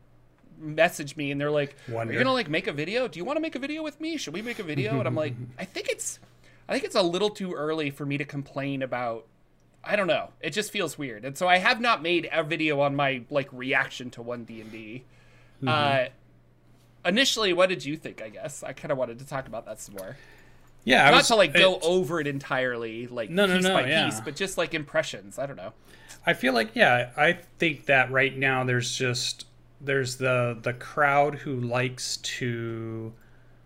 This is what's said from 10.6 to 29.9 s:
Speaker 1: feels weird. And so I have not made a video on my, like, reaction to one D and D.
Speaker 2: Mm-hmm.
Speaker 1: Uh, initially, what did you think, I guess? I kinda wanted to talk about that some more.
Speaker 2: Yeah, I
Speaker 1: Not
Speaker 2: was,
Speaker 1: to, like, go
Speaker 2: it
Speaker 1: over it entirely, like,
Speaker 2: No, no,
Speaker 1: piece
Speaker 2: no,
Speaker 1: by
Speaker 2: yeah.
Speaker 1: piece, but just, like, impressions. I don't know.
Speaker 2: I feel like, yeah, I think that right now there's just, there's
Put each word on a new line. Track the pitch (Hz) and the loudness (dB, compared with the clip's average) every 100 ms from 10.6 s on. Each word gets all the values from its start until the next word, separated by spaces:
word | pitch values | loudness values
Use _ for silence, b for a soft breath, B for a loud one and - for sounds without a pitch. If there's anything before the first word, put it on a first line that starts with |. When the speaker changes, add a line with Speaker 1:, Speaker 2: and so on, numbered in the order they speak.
| 208 | -4
Speaker 1:
feels | 208 165 - | -4 -4 -4
weird. | 139 107 127 | -8 -8 -10
And | 147 | -2
so | 180 | 4
I | 180 | 6
have | 214 240 | 6 2
not | 240 208 | 2 2
made | 160 175 165 | 2 0 0
a | 151 | -2
video | 151 160 156 143 | 0 0 0 4
on | 143 139 | 2 4
my, | 139 131 113 | 0 0 -2
like, | 143 135 | -4 -4
reaction | 127 127 135 135 - 123 | -6 0 0 0 -6 -12
to | 120 | -12
one | 117 120 | -10 -10
D | 113 113 | -10 -14
and | 110 | -14
D. | 110 107 123 - b b b b b | -14 -12 -14 -16 b b b b b
Speaker 2:
Mm-hmm. | 135 | 0
Speaker 1:
Uh, | 156 143 139 123 - _ - _ _ _ - _ _ | 4 4 4 2 -6 _ -20 _ _ _ -20 _ _
initially, | 180 202 262 233 208 | 0 4 4 2 2
what | 170 185 | 4 4
did | 175 | 2
you | 139 151 | -4 -8
think, | 127 95 | -8 -12
I | 110 | -14
guess? | 98 151 - | -10 -12 -10
I | - | -12
kinda | 135 - | -10 -4
wanted | 135 120 117 | -2 -2 -6
to | 139 | -10
talk | 139 127 | -10 -8
about | 110 110 | -12 -12
that | 110 | -14
some | - 101 | -14 -12
more. | 95 135 b b b b b - | -12 -14 b b b b b -8
Speaker 2:
Yeah, | - 131 143 | 4 8 10
I | |
Speaker 1:
Not | 262 | 8
Speaker 2:
was, | 269 | 8
Speaker 1:
to, | 226 | 6
like, | 170 | 6
go | 175 190 180 | 8 6 6
Speaker 2:
it | |
Speaker 1:
over | 160 185 165 165 | 2 2 2 -2
it | 143 | -2
entirely, | 139 - 131 127 120 117 110 120 | -4 -4 -2 -2 -2 -6 -8 -8
like, | 120 110 | -6 -4
Speaker 2:
No, | 175 | 2
no, | 202 185 | 4 4
Speaker 1:
piece | |
Speaker 2:
no, | 185 | 4
Speaker 1:
by | 185 131 | 2 2
Speaker 2:
yeah. | 156 139 | 2 2
Speaker 1:
piece, | 110 | -2
but | 156 143 | -8 -4
just, | 190 190 | -4 -2
like, | 156 | -2
impressions. | 160 143 156 151 110 98 107 | -2 -2 -2 -2 -6 -14 -10
I | |
don't | 139 101 | -8 -8
know. | 98 - B B B B | -14 -14 B B B B
Speaker 2:
I | - | -2
feel | 165 254 | 0 2
like, | 247 220 | 2 0
yeah, | 247 170 120 123 | 4 6 6 2
I | - 156 175 - - | 2 2 2 -6 -2
think | 170 135 - | -2 -2 2
that | 135 123 | 4 4
right | 131 135 | 4 2
now | 131 135 131 | 2 0 2
there's | 127 123 120 - | 2 0 0 -2
just, | 131 117 - - - - - - | -2 -2 -4 -8 -14 -20 -20 -14
there's | 139 | -2